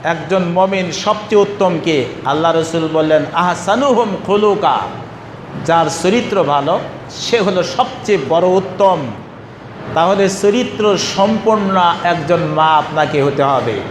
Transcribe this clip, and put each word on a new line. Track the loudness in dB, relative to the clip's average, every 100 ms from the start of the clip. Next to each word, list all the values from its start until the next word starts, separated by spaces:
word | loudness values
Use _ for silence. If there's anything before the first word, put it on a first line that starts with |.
একজন | 0 -2 0 0 2
মমিন | 2 2 2 -2
সবচেয়ে | -4 -2 -2 2 2
উত্তম | 2 2 0 0
কে? | 0 0 -2 -4 -2
আল্লাহ | 0 2
রসুল | 2 0 -2 0
বললেন, | 0 4 2 2
আহসানুহুম | -2 0 -2 0 0 2 2 0 -2
খুলুকা, | 0 2 2 2 2 0 -4 -8 -14 -16 -16 -16 -14 -8 0
যার | 2 2 0
চরিত্র | 0 0 0 0
ভালো | 2 0 0 -2 -4 -14 -16 -10
সে | -2 0
হলো | 2 0
সবচেয়ে | -2 -2 -2 -2 -2 0 2
বড় | 2 4
উত্তম। | 2 0 0 2 2 -4 -10 -16 -18 -20 -20 -18 -16 -6
তাহলে | 0 0 2 0
চরিত্র | 0 0 0 -2 -2 0 0 -2
সম্পন্ন | 0 0 2 0 0 2 2 2 2
একজন | -2 -2 0 0 0
মা | 2 4 2
আপনাকে | 2 0 0 2
হতে | 0 2
হবে। | 2 2 0 -4 -6